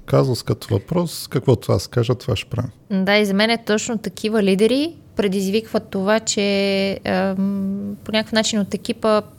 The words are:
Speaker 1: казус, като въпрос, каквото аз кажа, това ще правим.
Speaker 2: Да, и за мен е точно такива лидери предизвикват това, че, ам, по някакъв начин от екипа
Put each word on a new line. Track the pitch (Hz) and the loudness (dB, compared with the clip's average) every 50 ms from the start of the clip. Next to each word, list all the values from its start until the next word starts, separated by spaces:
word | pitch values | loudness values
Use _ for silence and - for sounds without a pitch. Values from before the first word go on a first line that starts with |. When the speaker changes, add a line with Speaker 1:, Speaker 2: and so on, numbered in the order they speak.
| - | -4
Speaker 1:
казус, | - 139 139 139 131 120 - | 0 2 2 2 2 0 -2
като | - - 113 - - - - | -2 -4 -4 -4 -2 -2 -2
въпрос, | 104 - - 165 175 175 160 - - - - | -2 -2 0 -2 0 -2 -2 -4 -10 -8 -4
каквото | - 139 - 135 123 - - - | -4 0 2 2 2 2 2 0
аз | 117 107 - | 0 0 0
кажа, | - - 123 113 117 127 | -2 -2 0 0 0 -2
това | - - - 107 | -2 -2 -4 -4
ще | - - - | -4 -4 -6
правим. | - 113 120 - - - - - 202 190 190 | -4 -4 -4 -6 -8 -12 -8 -4 -2 0 2
Speaker 2:
Да, | 196 208 | 2 4
и | 214 214 | 4 2
за | 196 190 | 2 2
мен | 196 214 226 | 2 2 2
е | 233 226 226 | 0 0 0
точно | - 208 214 - - 233 208 | 0 0 0 0 -2 -4 -4
такива | - 190 - - - 214 220 226 | -6 -8 -8 -4 -4 0 2 2
лидери | 202 190 196 190 220 226 254 277 294 339 330 - - - - | 4 4 4 4 4 4 4 2 0 -2 -6 -10 -20 -10 -4
предизвикват | - 196 202 185 202 190 190 196 220 220 - - 214 - - | -2 -2 0 0 0 0 0 0 0 -2 -2 -4 -4 -4 -4
това, | - 196 185 202 214 226 | -4 -2 0 2 2 0
че, | 220 - - 214 202 202 202 196 196 196 196 196 196 196 190 - - | 0 -2 -2 0 0 2 2 2 2 2 2 0 0 -2 -2 -4 -2
ам, | 208 190 185 190 196 190 190 190 196 196 196 196 196 196 196 202 202 202 - - | -2 0 0 0 0 0 0 -2 -2 -2 -2 -4 -4 -4 -6 -6 -8 -10 -10 -6
по | - | -4
някакъв | 214 220 220 - | -2 -2 -2 0
начин | 233 226 214 - 226 208 | 0 0 0 2 0 0
от | 196 - - | 0 0 -4
екипа | - - - 220 - - 220 214 208 208 - - | -6 -4 -6 -4 0 2 2 2 2 0 -2 -10